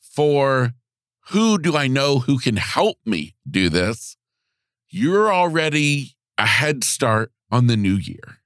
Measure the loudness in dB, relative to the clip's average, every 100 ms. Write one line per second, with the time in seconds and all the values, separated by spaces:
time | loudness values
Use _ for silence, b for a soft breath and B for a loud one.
0 | -12 -2 0 2 2 2 0 -4 _ _
1 | _ _ -4 0 2 2 0 0 0 0
2 | 2 0 0 -2 0 -2 -2 0 0 -2
3 | -6 -6 -6 _ -6 0 2 2 0 -4
4 | -12 -20 _ _ _ _ _ _ _ -4
5 | 0 2 2 2 2 0 0 0 0 -2
6 | -6 _ _ -4 0 0 0 -2 -4 -2
7 | 0 0 -2 _ _ 2 2 2 2 0
8 | -2 -12 -18 -20